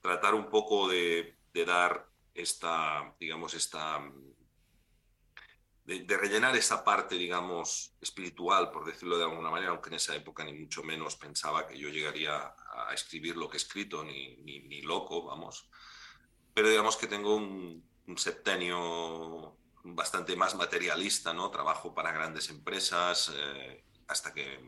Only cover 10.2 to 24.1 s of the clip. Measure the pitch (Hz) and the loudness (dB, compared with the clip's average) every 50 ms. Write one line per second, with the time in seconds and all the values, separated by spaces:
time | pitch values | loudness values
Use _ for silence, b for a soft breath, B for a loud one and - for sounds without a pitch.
10.2 | - 78 76 - 80 73 71 76 78 73 - 80 - 80 80 80 80 76 - - | -8 -10 -10 -10 -10 -10 -10 -10 -10 -10 -8 -8 -6 -4 -4 -4 -4 -6 -8 -8
11.2 | 78 73 73 - - 76 78 78 76 73 65 69 73 73 73 78 76 76 76 78 | -10 -6 -4 -4 -2 0 0 0 -2 -4 -8 -8 -8 -6 -4 -2 -2 -2 -2 -2
12.2 | 78 73 73 71 71 - - - - - 53 60 55 55 71 - - - 82 80 | -2 0 0 -2 -4 -6 -12 -16 -16 -12 -8 -8 -6 -4 -4 -6 -6 -6 -8 -8
13.2 | 76 85 82 82 78 76 73 73 - - - 98 101 104 85 78 78 76 69 69 | -6 -6 -4 -4 -6 -6 -4 -6 -6 -4 -4 -6 -6 -4 -6 -6 -6 -8 -10 -10
14.2 | 67 65 62 64 71 76 71 71 62 69 73 71 69 76 85 95 - - 82 85 | -12 -14 -16 -18 -16 -16 -16 -16 -16 -16 -14 -10 -4 -2 -2 -2 -2 -2 -4 -4
15.2 | - - 69 78 - - - - - _ b b b b b b b b b b | -4 -6 -8 -10 -10 -12 -14 -14 -16 _ b b b b b b b b b b
16.2 | b b _ _ _ _ - 110 107 110 110 107 107 110 107 - 113 98 104 101 | b b _ _ _ _ 4 6 8 8 10 8 8 6 4 2 0 -2 -2 0
17.2 | 104 104 107 107 104 98 95 95 90 87 82 82 - _ _ _ _ - 87 - | 4 4 4 4 4 0 -6 -6 -8 -8 -10 -14 -18 _ _ _ _ -8 -4 -2
18.2 | - - - - - 101 95 90 90 87 87 87 87 85 85 85 82 82 82 82 | -2 -2 -2 -2 0 0 2 2 2 0 0 0 0 0 0 -2 -2 -4 -4 -6
19.2 | 82 82 82 82 80 80 - _ _ _ _ _ - 90 87 80 - - - 92 | -8 -8 -10 -10 -12 -14 -18 _ _ _ _ _ -16 -8 -4 -2 -2 0 -2 -2
20.2 | 82 90 90 87 95 90 95 92 87 85 90 87 87 87 78 82 95 101 - - | -2 0 2 2 2 2 2 2 0 0 0 0 0 0 0 0 0 0 0 0
21.2 | - 85 82 87 92 101 - - 71 78 78 - - 87 - 80 78 82 80 78 | 0 -2 -2 -2 -2 -2 -2 0 0 0 0 0 -2 -8 -4 -2 -2 -2 -2 -2
22.2 | 80 80 80 78 - - 76 73 73 - 95 95 - - 87 87 87 90 87 - | -2 -4 -4 -4 -6 -6 -8 -8 -6 -4 -2 0 0 2 2 4 4 4 4 2
23.2 | - 85 76 71 73 71 69 69 67 65 67 67 - _ _ _ _ - | 2 0 -2 -4 -4 -4 -6 -8 -10 -12 -14 -18 -20 _ _ _ _ -4